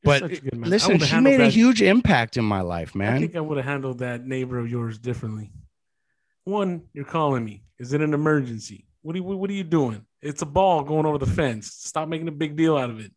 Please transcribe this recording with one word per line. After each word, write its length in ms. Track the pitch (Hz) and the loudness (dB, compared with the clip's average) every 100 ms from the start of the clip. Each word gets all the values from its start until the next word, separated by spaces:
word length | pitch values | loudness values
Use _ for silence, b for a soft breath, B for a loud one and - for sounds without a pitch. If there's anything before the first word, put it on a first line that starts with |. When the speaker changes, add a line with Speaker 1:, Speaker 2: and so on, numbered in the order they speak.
Speaker 1:
You're 80 | 147 | 4
Speaker 2:
but 100 | 143 | 2
Speaker 1:
such 180 | 165 170 | 2 -6
a 20 | |
good 120 | 135 120 | -8 -6
man. 140 | 139 | 0
I 0 | |
Speaker 2:
listen, 240 | 202 - | 2 4
Speaker 1:
would've 140 | 180 147 | 4 4
Speaker 2:
she 60 | |
Speaker 1:
handled 180 | 220 262 | 4 6
Speaker 2:
made 60 | 269 | 6
a 40 | |
Speaker 1:
that, 80 | 233 | 6
Speaker 2:
huge 300 | 220 240 220 | 6 6 6
impact 540 | 190 226 226 143 113 123 | 4 4 4 2 2 0
in 80 | |
my 160 | 107 98 | 0 0
life, 320 | 90 85 82 | -2 -4 -6
Speaker 1:
I 40 | 98 | -4
Speaker 2:
man. 220 | 104 131 | 0 0
Speaker 1:
think 160 | 160 170 | -2 -4
I 40 | |
would've 240 | 156 143 | -4 -4
handled 340 | 131 143 135 123 | -4 -4 -6 -6
that 280 | 123 120 127 | -6 -6 -6
neighbor 320 | 131 127 123 | -6 -4 -6
of 100 | 117 | -4
yours 300 | 120 117 110 | -4 -6 -6
differently. 540 | 120 120 113 107 107 - - _ _ _ _ _ _ _ | -8 -6 -6 -10 -12 -18 -20 _ _ _ _ _ _ _
One, 380 | - 208 190 175 - | -6 -2 -2 -4 -10
you're 120 | - | -14
calling 400 | 139 165 151 127 | -6 -2 0 0
me. 200 | 113 101 _ _ | -4 -12 _ _
Is 140 | 123 | -4
it 80 | 147 | -2
an 120 | 151 | 0
emergency? 720 | 147 156 151 127 110 - 104 _ _ | 0 2 0 0 -8 -12 -18 _ _
What 120 | 156 | -10
are 40 | 175 | -8
you, 60 | |
what 260 | 180 196 196 | -6 -6 -4
are 40 | |
you 100 | 202 | -6
doing? 400 | 170 165 127 107 - _ | 0 2 2 -4 -14 _
It's 200 | 147 143 | -12 -8
a 40 | 151 | -2
ball 360 | 160 190 165 | 2 4 2
going 220 | 139 156 156 | 0 0 0
over 120 | 147 | 0
the 80 | 127 | 0
fence. 460 | - 143 110 - | 0 0 -2 -10
Stop 360 | - - 160 156 | -16 -8 -6 -4
making 200 | 165 165 | -6 -6
a 40 | |
big 240 | 151 156 147 | -4 -4 2
deal 200 | 160 147 | 4 4
out 140 | 123 | 0
of 100 | 113 | -8
it. 120 | 104 | -16